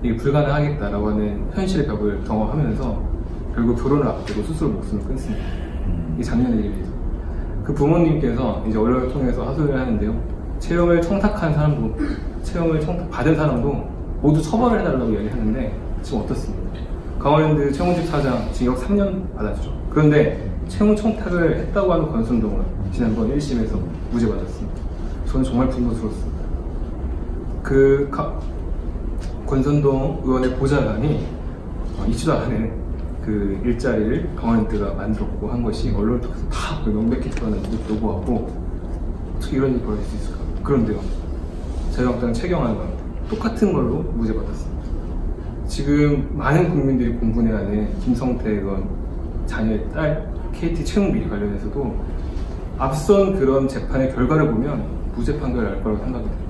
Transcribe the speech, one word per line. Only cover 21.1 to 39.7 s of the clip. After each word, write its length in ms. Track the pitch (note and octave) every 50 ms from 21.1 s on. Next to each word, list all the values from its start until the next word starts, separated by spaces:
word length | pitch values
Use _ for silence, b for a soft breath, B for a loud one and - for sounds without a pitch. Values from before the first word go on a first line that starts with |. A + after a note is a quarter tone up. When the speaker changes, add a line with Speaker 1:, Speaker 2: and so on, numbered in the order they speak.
| G#3 - - F#3+ F3 F3 E3+ D#3 C3+
Speaker 1:
했다고 340 | - - - - G3+ G3 F#3
하는 160 | E3+ E3 D#3 -
권순동은 520 | - A#2 A2+ A2+ B2 A2+ G#2 G#2 - - G2 F#2+ - - G2 F#2
지난번 380 | F2+ - A#2+ A2 A2 A#2 A2 A2
일 120 | C3+ D3
심에서 380 | - - C3 A#2 G#2+ - G#2 F#2+ F2 E2 D#2+ - - -
무죄 180 | A#2+ A#2 A#2 G#2+
받았습니다. 480 | - - - - - - - - - - - - B B B B B B -
저는 180 | - - C3 C3
정말 240 | A#2 A#2+ A#2+ C3 B2+
분노스럽습니다. 680 | - - B2 A#2 A2 - A2+ G#2 G2 - - - - - - - - - - - - - - - - - - - - - - - - - - - - - -
그 440 | - C#3 C3+ C3+ C3+ C#3 C#3 C#3+ C#3
가-, 220 | - - D3+ - - - - - - - - - - - - - - - - - - - - - - - -
권선동 760 | - C#3 C3 B2+ C#3+ D3 D3 C#3+ C#3 C3+ C3 B2+ - - - -
의원의 300 | C3 B2+ B2+ B2+ B2+ B2+
보좌관이, 680 | - C#3 C3+ C#3+ C#3 A#2 A2 G#2+ G#2+ A#2+ D3+ - - - - - - - - - - - - - - - - -
어, 80 | - -
있지도 260 | A2 A#2 A2+ - D#3 D3
않은 360 | - A2 A2+ - - A2+ A#2 - - - - - - - - - - -
그 340 | A2 G#2+ G#2 G2+ G2 G2 G2 B2
일자리를 680 | B2 A#2+ A#2 - C3 A2+ G#2+ G#2 A2 B2+ E3 - - -
강원랜드가 580 | - - A#2 A#2 A2+ G#2 - A2 G#2 G2+ G2 F#2
만들었고 540 | G2 F#2+ G#2+ A2 - - - - - G#2
한 160 | G#2+ A#2+ A#2+ A#2
것이 260 | A2 G#2 - - G#2 G2+
언론을 240 | G2+ G#2 A2 B2 A#2
통해서 220 | A2+ - - - - -
다 320 | - - - - - - -
명백히 440 | A2+ G#2 G#2+ A2+ A2+ B2 - - -
드러나는 340 | - - A2+ A2 G#2 G2 -
것도 320 | - A2 G#2+ - - G#2+
요구하고 540 | - A3 G#3 G3+ G3 - - A#2+ G#2+ - - - - - - - - - - - - - - - - - - -
어떻게 180 | - - - -
이런 160 | C3 C3+ C3+